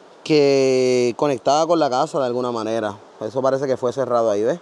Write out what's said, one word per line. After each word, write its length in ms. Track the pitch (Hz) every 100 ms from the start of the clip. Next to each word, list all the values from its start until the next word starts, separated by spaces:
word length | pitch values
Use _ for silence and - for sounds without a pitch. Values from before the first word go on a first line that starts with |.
| - -
que 920 | - 156 139 139 131 131 127 127 123 110
conectaba 480 | 147 127 - 147 160
con 140 | 170
la 100 | 147
casa 300 | 127 156 165
de 60 | 127
alguna 260 | 120 123
manera. 460 | 117 107 113 107 104 - -
Eso 200 | 107 120
parece 240 | 131 135 139
que 120 | 123
fue 160 | 123
cerrado 360 | 123 123 120 113
ahí, 140 | 101
¿ves? 160 | 113 175